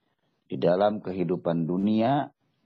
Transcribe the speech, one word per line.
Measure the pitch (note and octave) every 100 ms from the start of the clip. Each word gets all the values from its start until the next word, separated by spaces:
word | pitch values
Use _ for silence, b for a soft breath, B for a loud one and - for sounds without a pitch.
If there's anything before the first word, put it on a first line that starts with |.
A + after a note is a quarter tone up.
| _ _ _ _ _
di | F#2+
dalam | E2+ F#2 G#2 G#2+
kehidupan | F2+ F#2 F2 F2 E2+ E2 D#2+
dunia | F2+ G2+ A2 A#2 C#3+ - - _ _